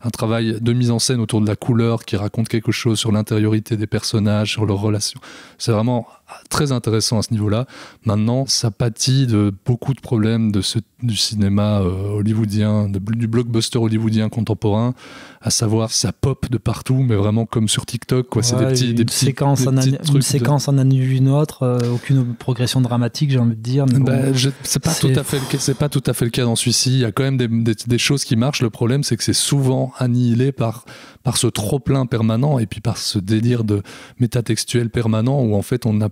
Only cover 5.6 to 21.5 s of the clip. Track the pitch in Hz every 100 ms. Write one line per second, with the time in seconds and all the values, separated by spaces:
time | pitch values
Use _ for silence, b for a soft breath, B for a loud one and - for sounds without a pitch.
5.6 | - 107 117 123 113 B B B - -
6.6 | 147 127 113 110 - 113 - 110 104 107
7.6 | 131 B B B - 101 110 127 135 -
8.6 | 117 101 120 110 - 131 131 104 101 98
9.6 | - 117 - 131 - 113 110 113 110 101
10.6 | 92 120 - - 123 101 - 107 98 101
11.6 | 104 104 90 95 101 104 104 110 107 104
12.6 | 107 104 104 98 98 113 117 117 120 117
13.6 | 113 120 113 110 113 110 110 117 107 107
14.6 | 107 104 120 127 B B B B 107 -
15.6 | 110 110 110 - 95 - 143 131 - 120
16.6 | - 110 - 131 131 104 104 110 113 117
17.6 | 107 - - - - 127 123 117 120 127
18.6 | 131 127 120 117 117 - 139 131 143 135
19.6 | 131 131 131 139 160 143 131 143 120 143
20.6 | 143 139 131 135 131 131 135 139 151